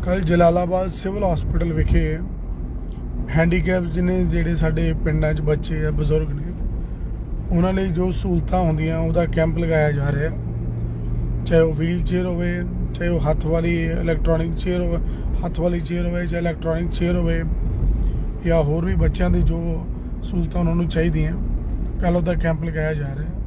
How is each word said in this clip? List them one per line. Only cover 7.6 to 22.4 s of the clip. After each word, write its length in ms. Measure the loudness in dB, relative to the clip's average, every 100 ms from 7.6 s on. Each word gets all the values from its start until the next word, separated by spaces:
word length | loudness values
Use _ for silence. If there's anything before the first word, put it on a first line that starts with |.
| 2
ਲਈ 160 | 2 0
ਜੋ 240 | 0 0
ਸਹੂਲਤਾਂ 480 | 0 0 0 0 2
ਹੁੰਦੀਆਂ, 380 | 2 0 0 0
ਉਹਦਾ 280 | 0 0 0
ਕੈਂਪ 320 | 2 2 2
ਲਗਾਇਆ 340 | 2 2 2
ਜਾ 200 | 2 0
ਰਿਹਾ। 180 | 0 0 -2 -4 -4 -4 -2 -4 -4 -4 -2 -2 -2
ਚਾਹੇ 160 | 2 4
ਉਹ 140 | 4
ਵੀਲ 280 | 2 0 0
ਚੇਅਰ 240 | 0 0 0
ਹੋਵੇ, 380 | -2 -2 -2 -4 -4 -4
ਚਾਹੇ 140 | -2 0
ਉਹ 120 | 2
ਹੱਥ 260 | 2 2 2
ਵਾਲੀ 380 | 0 2 0
ਇਲੈਕਟ੍ਰੋਨਿਕ 720 | 0 0 0 2 2 2 2
ਚੇਅਰ 260 | -2 -2 0
ਹੋਵੇ, 180 | 0 0 -2 -2 -2 -2
ਹੱਥ 160 | -2 0
ਵਾਲੀ 200 | 0 0
ਚੇਅਰ 260 | -2 -2 -2
ਹੋਵੇ, 200 | -2 -2
ਚਾਹੇ 160 | -2
ਇਲੈਕਟ੍ਰੋਨਿਕ 480 | -2 -2 -2 -2 -2
ਚੇਅਰ 260 | 0 0 2
ਹੋਵੇ, 280 | 2 0 0 0 0 2 2 2 2 0 -4 -2 2
ਜਾਂ 160 | 4
ਹੋਰ 220 | 4 2
ਵੀ 100 | 0
ਬੱਚਿਆਂ 360 | 2 2 2 2
ਦੀ 120 | 4
ਜੋ 440 | 4 2 -2 -4 -4 -6 -6 -8
ਸਹੂਲਤਾਂ 380 | -4 -2 -2 0
ਉਹਨਾਂ 140 | 0
ਨੂੰ 140 | 2 0
ਚਾਹੀਦੀਆਂ, 440 | 2 2 2 0 0 -2 -2 -2 -4 -4 0
ਕੱਲ੍ਹ 160 | 2 2
ਉਹਦਾ 180 | 2
ਕੈਂਪ 300 | 0